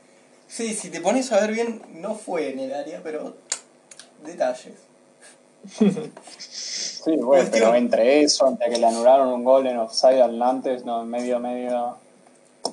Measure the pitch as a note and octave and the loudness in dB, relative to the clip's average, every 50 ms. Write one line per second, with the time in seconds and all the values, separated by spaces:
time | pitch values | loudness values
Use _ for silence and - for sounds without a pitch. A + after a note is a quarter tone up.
0 | _ _ _ _ _ _ _ _ _ - - - A#3 A3 G#3 - - F3 D3+ E3 | _ _ _ _ _ _ _ _ _ -16 -10 -8 -6 -6 -6 -8 -10 -10 -10 -6
1 | E3+ F#3+ A#3 C4 B3+ - A3+ G3 G#3+ G#3+ G#3+ A#3 A#3 A#3 A3 - - - E3+ E3 | -2 0 0 0 0 0 2 2 2 2 0 -2 -4 -4 -6 -10 -12 -18 -18 -12
2 | F3 G#3+ G#3 - - G3+ F#3 D#3+ D3 C3+ C3 C3 C3+ C3 C#3 D3 C#3+ D3+ E3+ F3+ | -10 -10 -10 -10 -8 -8 -6 -4 -4 -4 -6 -8 -8 -8 -8 -8 -10 -10 -12 -12
3 | - D#3+ D3+ D3 - - - - _ - - - - _ _ _ _ - - - | -12 -10 -10 -10 -10 -12 -16 -16 _ -12 -12 -12 -12 _ _ _ _ -20 -20 -20
4 | - _ _ - D3 D#3 F3 F3 C#3+ B2+ B2+ - - - G#2+ - _ _ _ _ | -20 _ _ -20 -18 -12 -6 -4 -4 -4 -4 -6 -10 -20 -20 -20 _ _ _ _
5 | _ _ _ _ - - - _ _ _ _ _ - G3 - - A3 G3 - D#3 | _ _ _ _ -20 -20 -20 _ _ _ _ _ -20 -8 -2 2 2 2 2 0
6 | D#3 - - - - - - - - - - - - - - - - - - - | -6 -12 -14 -20 -20 -20 -20 -20 -20 -18 -16 -14 -12 -10 -10 -10 -10 -10 -12 -8
7 | - D#3+ D#3+ C#3+ A#2+ B2 C#3 C3+ A#2+ G#2 A2 A2+ A2+ A2+ A#2 B2 B2 A#2 - - | -4 -2 -2 0 2 4 4 4 4 4 2 2 4 4 4 4 2 2 0 2
8 | A2+ B2+ C#3+ D3+ D3+ C#3+ - - C#3+ C3 A#2+ - A#2+ A#2 A#2+ A#2 A#2 A2+ A#2 A#2 | 4 4 4 4 4 4 2 2 2 0 0 0 -2 -2 0 2 2 2 2 4
9 | A#2 B2 C3+ C#3 C3+ B2+ B2 A#2+ A#2+ B2+ C3 C3+ C3 B2+ B2 A#2 A2+ A2+ - - | 6 6 6 6 6 2 0 0 2 4 4 4 4 2 -2 -2 -4 -4 -2 2
10 | - C3 C3 C3 A#2+ A#2 A#2 A#2 B2 B2+ C3 C3+ A#2+ C3+ B2+ B2 A#2+ A#2+ A#2 A#2 | 4 4 6 6 4 2 2 0 0 0 0 0 -2 -4 -4 -4 -6 -6 -6 -6
11 | A2+ A#2 A#2+ B2 B2 B2 B2 A#2+ A#2+ B2 B2 B2 B2 B2 B2 A#2+ A#2+ A#2+ A#2+ - | -6 -6 -6 -6 -4 -2 -2 -2 -4 -4 -6 -6 -6 -4 -4 -4 -4 -6 -8 -12
12 | _ _ _ _ _ _ _ _ _ _ _ _ - - | _ _ _ _ _ _ _ _ _ _ _ _ -10 -10